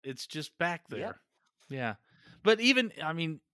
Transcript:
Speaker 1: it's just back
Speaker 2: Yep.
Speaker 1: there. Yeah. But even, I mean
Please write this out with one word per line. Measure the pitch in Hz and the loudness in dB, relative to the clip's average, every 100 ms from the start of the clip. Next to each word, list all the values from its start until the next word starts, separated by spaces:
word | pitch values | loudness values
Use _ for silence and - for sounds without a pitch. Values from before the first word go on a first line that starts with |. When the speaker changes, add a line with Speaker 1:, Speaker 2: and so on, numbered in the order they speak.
Speaker 1:
it's | 135 131 - | -10 -10 -10
just | 156 147 _ | -10 -12 _
back | 170 170 _ | -2 -2 _
Speaker 2:
Yep. | - | -8
Speaker 1:
there. | 190 - _ _ _ _ _ | -8 -10 _ _ _ _ _
Yeah. | 135 120 104 _ _ - - | -6 -4 -6 _ _ -20 0
But | 208 220 | 4 6
even, | 240 262 233 - | 6 4 2 -4
I | 156 | -6
mean | 165 165 156 _ | -2 -4 -4 _